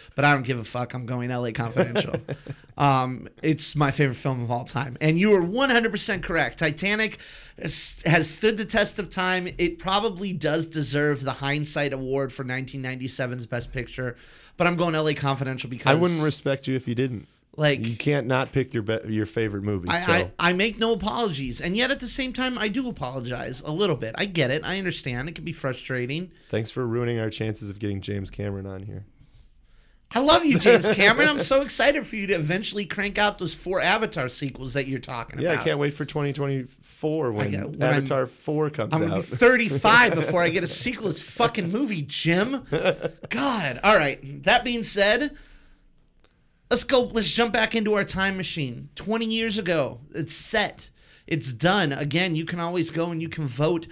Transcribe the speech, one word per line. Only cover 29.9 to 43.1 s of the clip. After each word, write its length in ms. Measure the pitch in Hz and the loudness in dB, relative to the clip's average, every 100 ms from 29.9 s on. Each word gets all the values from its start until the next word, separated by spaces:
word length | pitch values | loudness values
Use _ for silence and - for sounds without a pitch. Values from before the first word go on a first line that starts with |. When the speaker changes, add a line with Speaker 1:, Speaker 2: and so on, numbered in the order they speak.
| _ - | _ -4
Speaker 1:
I 60 | 233 | 2
love 240 | 285 339 320 | 6 6 6
you, 120 | 226 | 6
James 300 | 214 233 180 | 8 8 6
Cameron. 400 | 196 202 247 302 | 6 6 6 4
I'm 120 | 294 | 4
Speaker 2:
<laughs> 20 | |
Speaker 1:
so 180 | - 269 | 2 2
excited 460 | 277 - 254 294 220 | 2 2 2 2 -2
for 100 | 220 | -6
you 100 | 196 | -2
to 60 | |
eventually 520 | 180 151 185 220 208 196 | 0 0 -2 -2 -6 -6
crank 320 | - 202 196 | -4 -2 2
out 180 | 208 202 | 2 0
those 140 | 180 | -8
four 260 | - 180 185 | -6 -4 0
Avatar 460 | 160 220 220 156 127 | 2 2 0 -4 -6
sequels 420 | - 139 123 131 | -4 -6 -6 -4
that 120 | 139 135 | -4 -2
you're 120 | 131 | -6
talking 400 | 135 123 113 - | -6 -8 -8 -2
Speaker 2:
Yeah, 100 | 165 | 0
I 20 | |
Speaker 1:
about. 100 | 143 | 2
Speaker 2:
can't 140 | 151 147 | 2 2
wait 140 | 147 | 0
for 100 | 147 147 | -2 -6
twenty 260 | 156 143 | -2 -2
twenty-four 1000 | 139 143 135 123 _ - - 156 160 131 | 0 -2 -2 -6 _ -20 -4 -2 0 0
when 140 | 107 104 | 0 0
Speaker 1:
I 40 | |
got, 200 | 98 - | -2 -6
when 120 | - | -2
I'm, 120 | 127 143 | 2 2
Speaker 2:
Avatar 300 | 135 139 123 | 2 0 -2
four 420 | - - 151 151 | -6 -4 -2 -2
comes 220 | 147 107 | -2 -2
Speaker 1:
I'm 60 | - | 0
gonna 120 | - | 0
be 40 | 95 | -2
Speaker 2:
out. 40 | |
<laughs> 20 | - | -2
Speaker 1:
thirty-five 880 | 120 240 254 220 135 214 233 240 | 6 6 6 2 2 6 8 6
before 280 | - 151 170 | 4 0 2
I 60 | 170 | 2
get 140 | 180 | 0
a 20 | - | -2
sequel. 420 | - 240 220 214 | -4 -4 -4 -4
It's 120 | 151 | -6
fucking 480 | - - 233 233 170 | -6 0 0 0 -2
movie, 320 | 214 294 294 | -2 -2 -4
Jim. 640 | 143 - 160 175 226 269 - 165 185 - | -4 -2 2 2 2 -2 -4 0 0 0
Speaker 2:
<laughs> 300 | - | -6